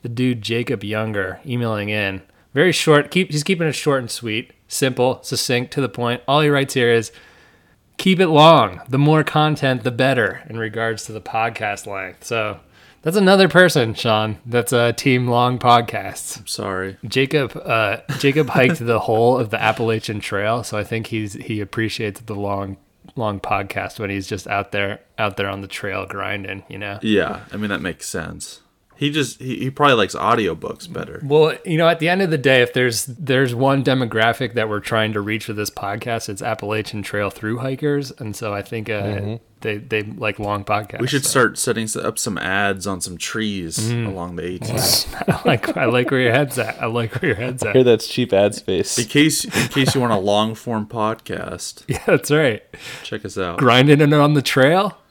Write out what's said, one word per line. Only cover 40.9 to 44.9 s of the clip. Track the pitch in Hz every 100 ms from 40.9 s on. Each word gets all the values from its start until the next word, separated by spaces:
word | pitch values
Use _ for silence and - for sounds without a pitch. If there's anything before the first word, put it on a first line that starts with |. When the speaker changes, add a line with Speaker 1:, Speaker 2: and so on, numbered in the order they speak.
| -
Speaker 2:
We | -
should | 143
Speaker 1:
so. | -
Speaker 2:
start | 135 120 -
setting | - 110
s-, | 110 -
up | - 110
some | - 95
ads | 90 98 101 98 92
on | 95
some | 95 87
trees | - 113 107 101 82 85 110
Speaker 1:
Mm. | 120 113
Speaker 2:
along | 95 87 85
the | 87
eighteen. | 92 110 -
Speaker 1:
<laughs> | -